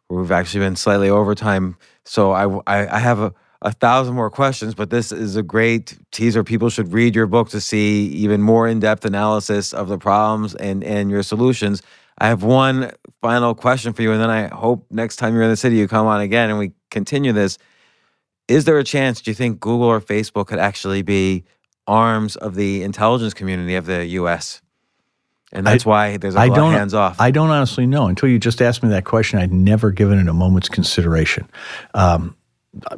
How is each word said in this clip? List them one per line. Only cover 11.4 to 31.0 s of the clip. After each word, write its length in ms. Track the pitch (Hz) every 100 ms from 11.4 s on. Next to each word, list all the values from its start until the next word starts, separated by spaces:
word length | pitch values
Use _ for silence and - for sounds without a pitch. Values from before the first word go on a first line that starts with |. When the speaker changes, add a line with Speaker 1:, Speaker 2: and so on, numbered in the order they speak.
| 127 123 104 98 - _ _ -
Speaker 1:
I 80 | 110
have 160 | 107
one 480 | 107 131 135 131 123 - - _
final 340 | 117 120 120 117
question 360 | 127 127 117
for 100 | 110
you, 100 | 110
and 100 | 110
then 80 | 113
I 180 | 110 101
hope 380 | - 113 120 -
next 260 | 110 113 -
time 160 | 117
you're 100 | 113
in 60 | 113
the 80 | 107
city, 200 | 131 110
you 100 | 98
come 180 | 110 110
on 160 | 104
again 280 | 101 117 110
and 100 | 104
we 120 | 98 - -
continue 420 | 110 98 143 139
this. 240 | 104 98 - _ _ _ _ _ _ _ _ -
Is 180 | 139 147
there 120 | 151
a 60 |
chance, 380 | 131 147 135 113
do 80 | -
you 60 | 107
think 240 | 123 98
Google 280 | 107 120 120
or 140 | 110
Facebook 460 | - 104 107 104 95
could 100 | 98
actually 440 | 101 98 98 98
be 420 | 95 98 95 92 - _ _ _ -
arms 500 | 107 113 110 107 -
of 180 | 107 92
the 260 | 101 98
intelligence 520 | 98 98 110 123 113
community 420 | - 95 92 87 92
of 100 | 82
the 200 | 90 85
U 200 | 90 87
S? 340 | 85 - - _ _ _ _ _ _ _ _ _
And 160 | - 101
that's 180 | 120 110
Speaker 2:
I, 40 |
Speaker 1:
why 280 | 107 104 101
there's 180 | 98 95
a 40 |
Speaker 2:
I 60 | 123
Speaker 1:
lot 80 | 147
Speaker 2:
don't, 180 | 160
Speaker 1:
hands 200 | 156 101 107
off. 260 | 95 -
Speaker 2:
I 80 | 127
don't 220 | 143 160
honestly 340 | 147 131 - 123
know. 220 | 143 104
Until 220 | 90 135
you 100 | 120
just 220 | 117 -
asked 200 | 120 120
me 80 | 113
that 160 | 95 -
question, 320 | 113 110 104
I'd 160 | 90
never 380 | 92 95 110 110
given 260 | 95 101 101
it 100 | 87
a 60 |
moment's 360 | 82 90 92 -
consideration. 760 | - 87 -